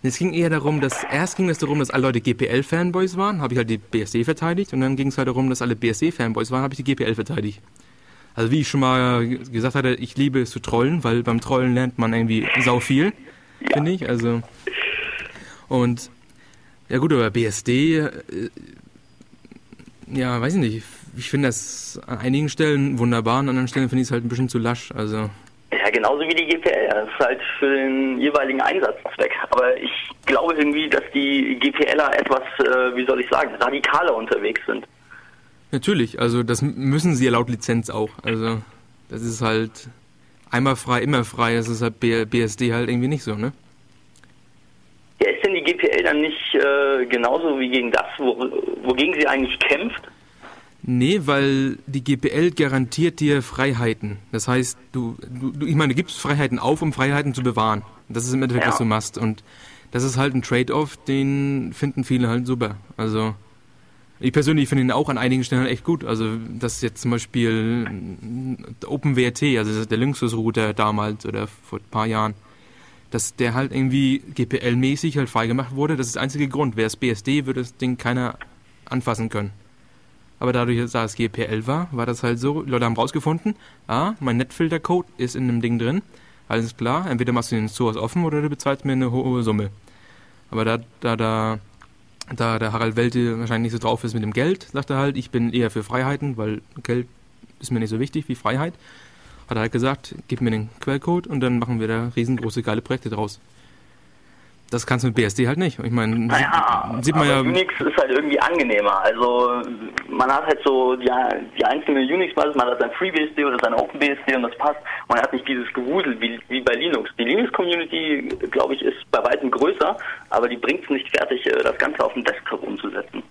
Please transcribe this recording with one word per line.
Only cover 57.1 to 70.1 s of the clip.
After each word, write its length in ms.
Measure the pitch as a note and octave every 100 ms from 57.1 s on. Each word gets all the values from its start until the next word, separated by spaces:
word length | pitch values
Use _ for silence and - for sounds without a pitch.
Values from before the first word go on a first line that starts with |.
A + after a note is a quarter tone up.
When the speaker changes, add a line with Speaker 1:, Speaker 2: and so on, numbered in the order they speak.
| C#3+ C#3+
Speaker 1:
zu 80 | B2
bewahren. 400 | B2 A2+ A2 G#2 - - -
Das 180 | A2+ B2
ist 60 |
im 100 | C3
Endeffekt, 220 | C3 A#2+
Speaker 2:
Ja. 80 | -
Speaker 1:
was 60 | -
du 80 | A2+
machst. 320 | G#2+ - -
Und 260 | A2+ G#2+ - - - - -
das 140 | A#2+
ist 120 | C3+ B2
halt 180 | C#3
ein 60 | B2+
Trade-off, 560 | - B2 B2+ B2+ D3 -
den 720 | - C3+ C#3 C#3 C#3 C#3 A#2
finden 280 | - C#3+ C3+
viele 260 | B2 B2+ A#2+
halt 180 | A#2+ B2
super. 300 | B2+ A2 G#2 - -
Also, 380 | A2 A2 A2 G#2 - - - - - - - -
ich 120 | B2+
persönlich 380 | D3+ C#3+ D#3 C3+
finde 140 | C#3
ihn 60 | B2+
auch 200 | A#2+ D3
an 80 | B2+
einigen 260 | B2 C3
Stellen 220 | B2 B2+ B2+
echt 180 | A#2+
gut. 180 | - E3
Also, 360 | A#2 A2 A2 A2+ A2+
dass 320 | A#2 A#2+ -
jetzt 220 | A#2 -
zum 80 | B2
Beispiel 760 | A#2 - B2 A#2 A2+ A2 A#2+ A2 G2 F2+ F#2 A2 A#2+ C3 B2+ - A#2+ -
Open 300 | C#3+ D3 B2+
W 80 |
R 100 | B2
T, 240 | A#2 D3 A#2+
also 260 | G#2+ A2
der 140 | A2 A2
Linksys-Router 760 | C3